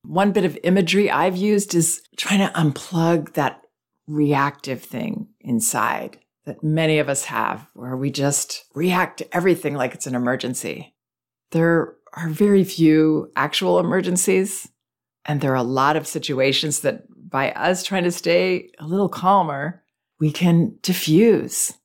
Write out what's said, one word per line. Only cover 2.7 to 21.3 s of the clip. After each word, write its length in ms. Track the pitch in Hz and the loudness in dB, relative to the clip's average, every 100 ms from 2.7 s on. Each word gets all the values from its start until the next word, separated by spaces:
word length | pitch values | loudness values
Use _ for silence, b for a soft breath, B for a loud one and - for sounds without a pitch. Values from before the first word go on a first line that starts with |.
| 139 - 170 165 170 147 | -2 -6 0 2 0 -2
that 280 | 165 135 - _ _ _ _ - | -2 -2 -4 _ _ _ _ -8
reactive 720 | 151 147 143 139 143 135 123 | -2 2 2 0 -4 -10 -10
thing 460 | - 120 - - - _ | -8 -8 -8 -8 -12 _
inside 800 | - 117 - 120 110 - - - _ _ | -4 -2 0 0 -2 -2 -8 -16 _ _
that 200 | - - | -16 -6
many 340 | 156 156 160 151 | -2 0 2 2
of 100 | 143 | 0
us 180 | 139 - | -4 -4
have, 420 | 113 113 92 - | -4 -4 -6 -12
where 220 | - 120 131 | -16 -10 -6
we 140 | 135 | -4
just 540 | 135 143 143 - - _ | -2 0 -2 -6 -12 _
react 440 | 139 175 180 170 - | -4 0 0 -2 -4
to 180 | 160 175 | -6 0
everything 380 | 185 170 147 | 2 2 -2
like 200 | 135 127 | -4 -4
it's 140 | - 139 | -6 -6
an 80 | 123 | -4
emergency. 760 | 123 127 123 123 95 67 - _ _ _ _ _ _ | -2 -2 -4 -6 -8 -10 -14 _ _ _ _ _ _
There 420 | 165 165 165 - - _ | 0 4 2 0 -10 _
are 140 | - 165 | -10 -8
very 360 | 156 208 196 | 0 4 4
few 680 | 185 - 160 156 156 151 - - | 2 4 6 6 4 2 -2 -4
actual 420 | 143 - 185 180 | -2 -2 2 2
emergencies, 880 | 170 185 175 180 - 190 196 - - _ _ _ _ _ | 2 0 0 0 2 0 0 -6 -14 _ _ _ _ _
and 160 | - 147 | -6 -2
there 120 | 143 | 0
are 20 | |
a 80 | 131 | 0
lot 320 | 120 135 139 | 0 2 2
of 140 | 156 151 | 2 -2
situations 720 | 160 - 131 135 139 156 147 | -8 -6 0 0 0 -2 -2
that 240 | 143 - - - - | -2 -4 -14 -20 -6
by 220 | 135 139 | -2 -2
us 320 | - 160 226 | 0 0 0
trying 180 | - 190 | -2 -2
to 80 | 175 | -2
stay 600 | 175 165 170 180 180 - - | -2 0 2 2 -2 -6 -16
a 60 | 151 | -6
little 220 | 190 190 | -2 -2
calmer, 760 | - 180 202 165 139 147 175 _ _ _ _ | 0 2 2 2 -4 -8 -10 _ _ _ _
we 140 | 156 | -2
can 460 | - 175 170 160 - | 2 4 4 2 -4
diffuse. 920 | - 180 - 156 226 | -4 -4 2 6 6